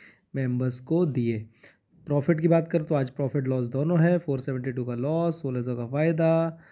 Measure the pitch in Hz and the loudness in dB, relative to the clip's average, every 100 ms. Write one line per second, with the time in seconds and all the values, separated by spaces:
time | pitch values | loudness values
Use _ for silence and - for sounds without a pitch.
0 | - _ _ 135 131 123 127 123 - 160 | -20 _ _ -6 -2 0 -2 -4 -2 0
1 | 175 127 117 113 110 _ - _ _ _ | 0 0 -2 -2 -6 _ -20 _ _ _
2 | - 147 143 160 160 165 165 170 156 151 | -2 0 2 2 4 4 4 -2 0 0
3 | 131 - 139 147 131 131 120 127 151 175 | -2 -2 -2 -2 -2 -2 -2 -2 0 4
4 | 170 175 175 135 127 131 127 127 123 120 | 4 4 0 -4 -4 -4 -4 -4 -4 -4
5 | 135 160 170 165 139 127 123 120 117 139 | -2 0 -2 -2 -4 -4 -4 -4 -4 0
6 | 160 165 160 165 165 160 - | 0 2 4 4 2 -4 -18